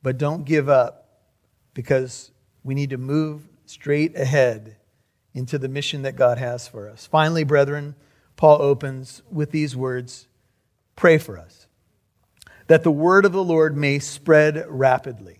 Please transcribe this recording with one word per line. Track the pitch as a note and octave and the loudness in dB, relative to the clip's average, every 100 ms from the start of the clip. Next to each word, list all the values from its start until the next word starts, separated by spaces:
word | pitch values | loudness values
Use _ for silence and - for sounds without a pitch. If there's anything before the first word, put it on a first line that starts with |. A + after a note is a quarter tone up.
But | C3+ B2+ | -6 -4
don't | D3 D#3+ | -4 -4
give | C#3 D#3 C#3 | -2 -2 2
up, | C3+ A#2+ - _ _ _ _ _ _ _ | 2 2 -4 _ _ _ _ _ _ _
because | - A#2 C3+ C3 - - _ _ _ | -16 -2 -2 -2 -10 -20 _ _ _
we | C3 | -8
need | C3+ C#3+ | -6 -4
to | C3 | -6
move | C3 D3+ D#3 D3+ D3+ _ | -6 -4 -4 -8 -18 _
straight | _ - - D3 D#3+ - | _ -18 -4 -2 -2 -2
ahead | C3+ C#3 B2+ A2 G#2+ A2 _ _ _ _ _ | -2 2 0 0 -12 -20 _ _ _ _ _
into | - B2+ D3 | -14 -8 -8
the | C3 | -8
mission | C3+ C#3 D3 | -8 -8 -8
that | C3+ | -10
God | B2 B2+ A#2+ | 0 0 0
has | B2+ A#2+ - | -6 -8 -12
for | A2+ G#2 | -18 -20
us. | G#2 - | -20 -4
Finally, | D#3 D#3 E3 | 0 0 0
brethren, | D3+ C#3+ C#3+ D3 C#3+ D3 _ _ _ - | 0 2 2 -2 -10 -18 _ _ _ 2
Paul | D#3 D3 | 6 6
opens | C#3+ C#3 C#3 C3 C3 - _ | 4 0 -4 -10 -14 -20 _
with | E3+ D3 | -8 -6
these | D#3 D3+ | -4 -6
words, | B2+ B2+ B2+ B2 - _ _ _ _ _ _ _ | -6 -6 -6 -10 -18 _ _ _ _ _ _ _
"Pray | - F3 D#3+ | 0 4 4
for | - F#2 | 0 -16
us, | - _ _ _ _ _ _ _ _ _ - - _ | -18 _ _ _ _ _ _ _ _ _ -20 -20 _
that | D#3+ | 4
the | E3 | 4
word | D3 E3 F#3+ | 0 4 4
of | G3+ | 4
the | F3+ | 0
Lord | F3+ D#3+ D#3 C#3+ | -2 2 2 0
may | C#3+ C#3+ | -2 -2
spread | C#3 - - D#3 D3+ D3+ - | -6 -12 4 6 6 0 -8
rapidly." | C3+ C3+ B2+ - A#2 F#2+ E2+ | 0 2 2 -2 -16 -18 -20